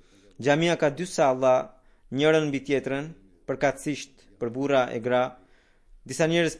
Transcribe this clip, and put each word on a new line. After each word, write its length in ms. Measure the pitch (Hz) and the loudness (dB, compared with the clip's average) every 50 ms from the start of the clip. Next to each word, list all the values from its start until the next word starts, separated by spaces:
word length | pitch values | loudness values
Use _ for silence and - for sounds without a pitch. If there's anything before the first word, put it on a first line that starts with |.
| - _ _ _ _ - _ - | -20 _ _ _ _ -20 _ -4
Xhamia 360 | 113 139 143 156 170 175 165 165 | 0 2 2 4 4 2 2 2
ka 100 | 165 147 | 0 0
dy 180 | 139 135 180 | -2 -2 -8
salla, 480 | 175 - - 156 135 131 131 131 127 127 131 131 - - _ _ _ _ _ _ - | -6 -2 0 2 2 2 2 4 4 4 2 0 -4 -12 _ _ _ _ _ _ -8
njërën 360 | 123 135 147 156 160 160 156 | -2 0 2 4 4 4 2
mbi 140 | 147 139 131 135 | 0 -4 -4 -2
tjetrën, 460 | - 139 127 127 135 135 139 147 160 160 - - _ _ _ _ | -2 -2 -2 -2 -2 -6 -6 -6 -10 -14 -20 -20 _ _ _ _
përkatësisht 800 | - 135 - 147 139 135 - - 151 143 - - - _ _ _ _ - - | -8 -4 0 0 -2 -2 -2 -6 -8 -8 -8 -10 -16 _ _ _ _ -12 -8
për 120 | 123 117 | -8 -6
burra 340 | 113 131 139 139 139 131 123 123 | -4 -4 -2 0 2 2 2 0
e 80 | 120 117 110 | -2 -6 -4
gra. 200 | 123 123 123 127 127 - - _ _ _ _ _ _ _ _ _ _ - - - | -2 0 0 0 -2 -6 -14 _ _ _ _ _ _ _ _ _ _ -20 -20 -16
Disa 220 | 123 127 131 165 | -10 -4 -2 0
njerëz 280 | 160 170 170 170 156 160 - | 2 2 2 0 0 -2 -4